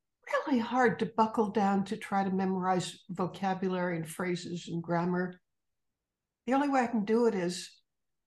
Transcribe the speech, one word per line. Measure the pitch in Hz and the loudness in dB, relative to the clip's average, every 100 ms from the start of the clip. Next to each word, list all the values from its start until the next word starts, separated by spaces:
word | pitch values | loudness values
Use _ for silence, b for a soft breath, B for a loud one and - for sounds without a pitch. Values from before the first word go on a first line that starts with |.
| _ _ - 554 311 | _ _ -4 -2 2
really | 254 | 0
hard | 220 254 240 - | 2 2 4 2
to | 214 - | -2 2
buckle | 220 233 208 | 2 2 0
down | 220 196 196 | 2 2 2
to | 196 214 | 0 -4
try | - 196 | -4 -2
to | 190 | 0
memorize | 190 190 190 185 185 - - - | 0 0 0 0 0 -2 -8 -10
vocabulary | 180 175 - 196 180 190 185 180 165 | -4 -4 -2 -2 -2 -2 0 -2 -2
and | 160 | -6
phrases | - 180 180 170 170 - | -6 -4 -4 -6 -10 -6
and | 170 | -6
grammar. | 170 170 180 180 180 - _ _ _ _ _ _ _ _ _ _ - | -2 0 0 0 -2 -6 _ _ _ _ _ _ _ _ _ _ 0
The | |
only | 269 285 | 2 2
way | 269 | 2
I | 240 | 2
can | 233 | 0
do | 202 220 233 | 2 4 4
it | |
is | 196 175 175 - - _ _ _ _ | 2 -2 -4 -10 -18 _ _ _ _